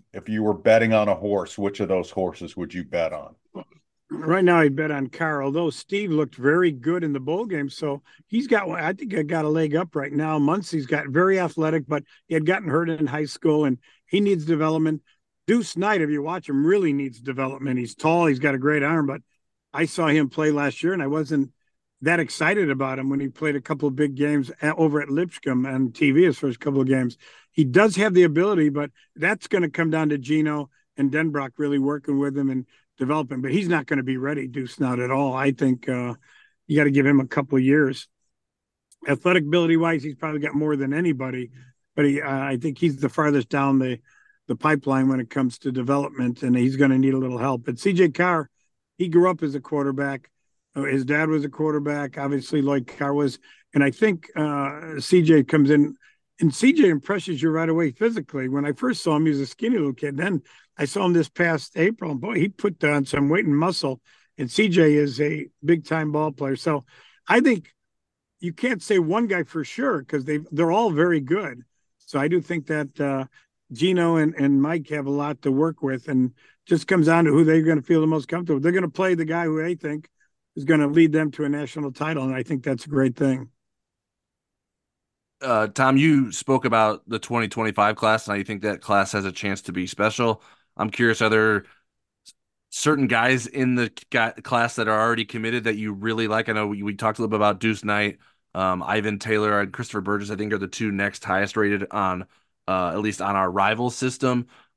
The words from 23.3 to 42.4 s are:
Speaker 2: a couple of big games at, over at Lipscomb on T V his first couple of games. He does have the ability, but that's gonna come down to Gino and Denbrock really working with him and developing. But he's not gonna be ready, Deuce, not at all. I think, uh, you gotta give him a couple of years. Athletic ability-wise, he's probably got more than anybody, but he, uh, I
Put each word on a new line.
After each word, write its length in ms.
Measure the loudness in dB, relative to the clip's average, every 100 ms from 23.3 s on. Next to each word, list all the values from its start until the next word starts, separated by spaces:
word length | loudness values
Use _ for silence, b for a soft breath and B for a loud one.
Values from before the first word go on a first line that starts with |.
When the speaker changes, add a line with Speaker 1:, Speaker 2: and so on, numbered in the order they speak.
| -4 -4 -4
Speaker 2:
a 40 |
couple 260 | -4 -4 -2
of 80 |
big 200 | 0 -2
games 360 | 0 0 0 -2 -4
at, 120 | -2 2
over 240 | 2 0
at 80 | -2
Lipscomb 560 | -4 -4 -6 -4 -2 -2
on 260 | -2 -2
T 200 | 0 2
V 120 | 6
his 140 | 4 2
first 200 | -4 -4
couple 220 | -2 0
of 60 | 2
games. 320 | 2 0 -6 b b b
He 100 | 0
does 320 | 2 6 4 4
have 180 | 2
the 80 | 6
ability, 480 | 4 4 2 2 2
but 200 | 0 -6 _ b -4
that's 320 | -2 -2 -2
gonna 200 | 0 0
come 220 | 0 0
down 180 | 2 0
to 80 | 0
Gino 540 | 0 0 0 -2 -8 _ _ -2
and 160 | 0
Denbrock 380 | 0 0 -2 -6 -4
really 200 | -2 0
working 400 | 0 -2 -2 -2
with 200 | -2 -2
him 100 | -2
and 160 | -2 -8 _ _ -6
developing. 460 | -2 -2 -2 -6
But 80 | -2
he's 180 | -2 0
not 160 | -2
gonna 180 | 0 -2
be 140 | -2 -4
ready, 320 | -4 -6 -8
Deuce, 320 | -8 -10 -4
not 180 | -4 -2
at 120 | -2
all. 240 | -2 -2
I 160 | 0 -2
think, 400 | 0 0 0 -2
uh, 240 | -4 -6 -10 b b b b -2
you 100 | 2
gotta 120 | 2
give 140 | 4
him 160 | 4 4
a 60 | 2
couple 320 | -2 0 2
of 60 |
years. 440 | 4 4 2 -2 -12 _ _ _ _ _ _ _ _ _ -4
Athletic 380 | 0 2 2
ability-wise, 580 | 2 2 4 2 2 -2
he's 140 | -4 -8
probably 240 | -6 -4
got 140 | -4
more 220 | -2 0 0
than 180 | -2
anybody, 560 | -2 0 -2 -4 -8 -10 b b b _ 0
but 100 | 2
he, 160 | 2
uh, 80 | -2
I 260 | -4